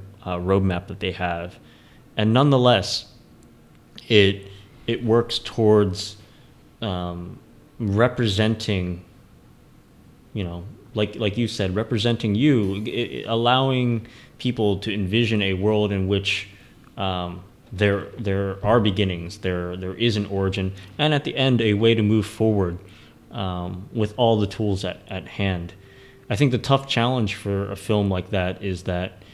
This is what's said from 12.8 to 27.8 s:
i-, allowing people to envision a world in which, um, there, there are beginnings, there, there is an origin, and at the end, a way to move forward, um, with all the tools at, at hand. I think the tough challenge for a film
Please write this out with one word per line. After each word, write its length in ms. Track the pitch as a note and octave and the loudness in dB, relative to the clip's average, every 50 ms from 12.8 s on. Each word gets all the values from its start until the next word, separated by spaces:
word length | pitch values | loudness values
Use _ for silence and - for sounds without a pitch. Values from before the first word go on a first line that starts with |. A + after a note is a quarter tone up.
| G#2+ A#2+ | -6 -6
i-, 340 | - A2+ A#2 - C2+ B1 - - | -4 -4 -6 -6 -6 -8 -6 -4
allowing 800 | A2+ A2+ A#2 A#2+ B2+ C3 C3+ C3+ C3 B2+ B2 A#2+ A#2+ A2 - - - - - - - - | -2 0 2 4 4 4 4 2 2 2 2 0 0 -2 -4 -8 -16 -20 -20 -20 -14 -6
people 400 | - B2+ A#2+ - A2 G#2 G2 F#2+ | -4 -4 0 2 2 2 2 0
to 120 | - A2 | -2 -4
envision 520 | G2 G#2 G2 F2+ G2+ A#2 A#2+ A2 A2+ G#2 G2+ | -2 -2 -2 0 2 2 2 2 2 2 2
a 100 | G2 F#2+ | 0 0
world 380 | F2+ F#2+ G#2+ G#2+ G#2+ G#2+ G2+ | 0 2 2 2 2 2 2
in 160 | G2+ G2 F#2+ F#2 | 0 0 0 0
which, 420 | G2+ G2 G2 - - - - - - - - - - - - - - - | 0 0 0 -2 -4 -4 -6 -10 -16 -20 -20 -20 -20 -20 -20 -18 -10 -6
um, 460 | G2 F#2+ F#2 F2+ F2+ F2 F2 F2+ F#2 - - - - - | -4 -4 -2 -4 -4 -6 -8 -10 -14 -18 -20 -20 -18 -14
there, 340 | - F2+ G#2 G2+ G2 G2 D#2+ - - - | -2 0 2 2 2 0 -4 -8 -12 -8
there 400 | A2 G2+ G2 G2 G2+ G2 F#2+ - - | -4 -2 -2 0 -2 -2 -4 -2 0
are 140 | G#2 A2+ A#2+ | 2 4 4
beginnings, 580 | G2+ G#2+ F#2 G2 G2+ F#2+ F2+ E2+ E2+ E2+ - - | 4 2 2 2 0 0 0 -4 -8 -10 -10 -6
there, 360 | - F#2 F2+ F2+ F2 F2+ F2+ F#2 | -4 -4 -4 -2 -4 -6 -8 -8
there 160 | F#2 F#2 G2 | -8 -8 -4
is 240 | - A#2 A#2+ G2+ G#2+ | -2 0 0 0 0
an 80 | G2+ - | -2 -2
origin, 460 | G2+ G2 F#2+ F#2+ F#2+ G2+ F#2+ F#2+ F#2+ - - - - - | -2 0 0 0 0 -2 -2 -4 -4 -8 -14 -14 -6 -2
and 160 | D3 D#3 D3+ | 0 0 0
at 100 | C#3 - | 0 -2
the 120 | - - | -4 -2
end, 260 | C3 C3 C3+ B2+ A#2 | 0 2 2 2 4
a 140 | A#2 A2 G#2 | 4 2 2
way 180 | G2+ A2+ A#2 A#2 | 4 4 4 4
to 80 | A2 | 4
move 240 | G#2+ G#2 A2 A2 G2+ | 4 4 2 2 0
forward, 540 | - - - A2+ A2 G#2+ G2+ F#2 F2 F2 F2+ - - - - - - - - - - | -2 -2 0 2 2 2 2 0 0 -2 -6 -10 -16 -20 -20 -20 -20 -20 -20 -20 -14
um, 560 | - A#2+ G2+ F#2 F2+ F2+ F2 F2+ F#2+ F2+ G2 - - | -10 -8 -6 -6 -6 -6 -6 -8 -8 -10 -12 -8 -4
with 200 | A#2+ G#2+ G#2 - - | -2 -2 -2 0 2
all 220 | B2 A2+ A2+ G#2+ | 4 4 4 4
the 80 | G#2 G2 | 2 0
tools 360 | - - A2 G#2 G2 F#2 F#2 | -2 -2 -2 0 0 -2 -2
at, 160 | F2+ F2+ - - - | -6 -8 -10 -12 -12
at 200 | F#2+ F#2 F#2+ - | -10 -10 -10 -10
hand. 460 | - - G2+ G2 F#2 F2 E2+ F2 - - - - - - - - - - - - | -6 -2 -2 0 0 -2 -4 -8 -12 -18 -20 -20 -20 -20 -20 -20 -20 -20 -8 -6
I 60 | A2 | -2
think 160 | G2 D3 C3 | 0 2 2
the 60 | A#2+ A2+ | 2 0
tough 300 | - - C#3 C3+ C3+ - | 2 2 2 0 0 0
challenge 480 | - B2 A#2 B2 C3 B2+ A2 G2 - | 0 0 2 2 2 0 0 -2 -4
for 340 | - - G2+ G2 G2 G2+ G2+ | -6 -6 -4 -4 -2 -4 -6
a 60 | G2+ | -8
film 340 | - | -8